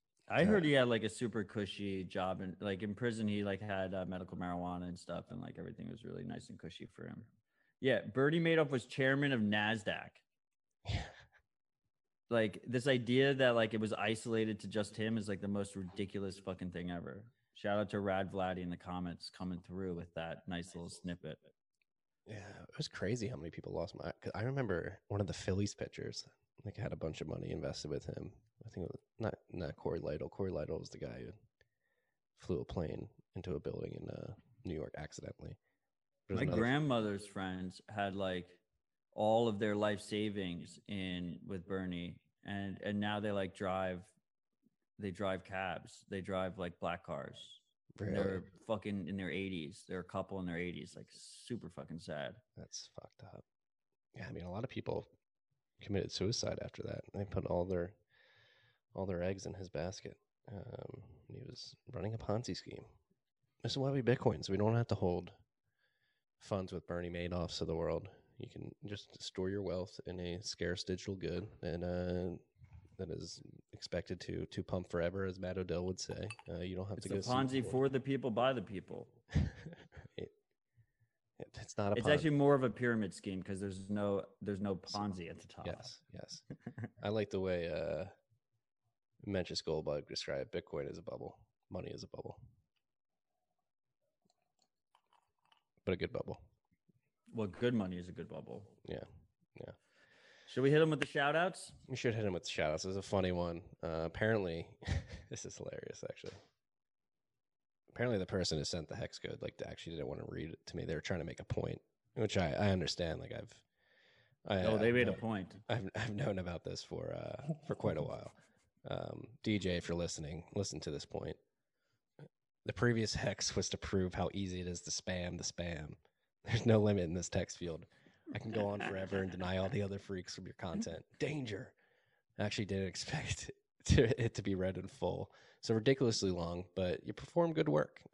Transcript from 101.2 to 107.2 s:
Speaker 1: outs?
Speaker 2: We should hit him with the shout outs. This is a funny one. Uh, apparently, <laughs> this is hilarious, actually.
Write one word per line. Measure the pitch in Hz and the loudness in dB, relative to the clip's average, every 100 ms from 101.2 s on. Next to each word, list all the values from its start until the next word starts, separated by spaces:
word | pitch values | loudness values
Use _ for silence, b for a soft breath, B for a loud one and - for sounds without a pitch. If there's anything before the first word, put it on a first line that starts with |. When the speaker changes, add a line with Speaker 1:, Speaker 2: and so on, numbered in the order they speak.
| 143 | 4
Speaker 1:
outs? | 156 185 - - - - | 4 2 0 -14 -16 -8
Speaker 2:
We | 127 | 0
should | 123 | 0
hit | 113 | 2
him | 104 | 2
with | 87 | 0
the | - | -2
shout | - 78 | 0 2
outs. | 80 | 2
This | 95 | 0
is | 98 | -4
a | |
funny | - 98 92 | 2 4 4
one. | 87 87 85 - - | 4 2 -2 -8 -8
Uh, | 82 80 | -4 0
apparently, | 82 - 110 110 92 82 - - - | -2 2 4 4 2 -2 -6 -8 -2
<laughs> | - - - - | -2 -2 -12 -10
this | - | -10
is | - - | -8 -8
hilarious, | - - - - - | -8 -8 -10 -8 -8
actually. | - - - - _ _ _ _ _ _ _ | -8 -10 -14 -20 _ _ _ _ _ _ _